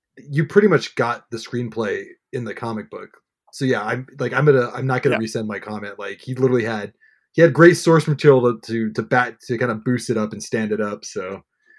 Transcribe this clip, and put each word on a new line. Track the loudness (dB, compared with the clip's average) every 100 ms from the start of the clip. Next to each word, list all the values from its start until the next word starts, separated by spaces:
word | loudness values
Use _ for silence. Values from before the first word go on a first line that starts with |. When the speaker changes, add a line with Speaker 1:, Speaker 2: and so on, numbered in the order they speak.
| _ _
Speaker 1:
you | -6 -2 2
pretty | 4 4
much | 2 -2
got | -4 -4 -6 -10
the | -14
screenplay | -8 -8 -6 -6 -4 -6 -8 -20 _
in | -10
the | -10
comic | -8 -8 -8 -10
book. | -16 -18 _ _ _ _
So | -6
yeah, | -2 -2
I'm | -2 -6 -8 -8
like, | -4
I'm | 2 4
gonna, | 4 2
I'm | -4 -4
not | 0
gonna | 0 0
Speaker 2:
Yeah. | -4
Speaker 1:
resend | -6 -6
my | -8
comment. | -10 -12 -12 -12
Like, | -12 -12
he | -10
literally | 0 2 2
had, | 0 -4 -8 -14 _ _ _
he | 4
had | 4
great | 8 8 8
source | 4 2 2
material | 2 6 6
to, | 4 0 -6
to, | -4 -4
to | -4
bat, | -2 0 0 -6 -8
to | -4
kind | -4
of | -4
boost | -2 -4 -2
it | -4
up | -4
and | -8
stand | -6 -4 -2
it | -4
up. | -4 -8
So | -12 -12 -10 -12 _ _ _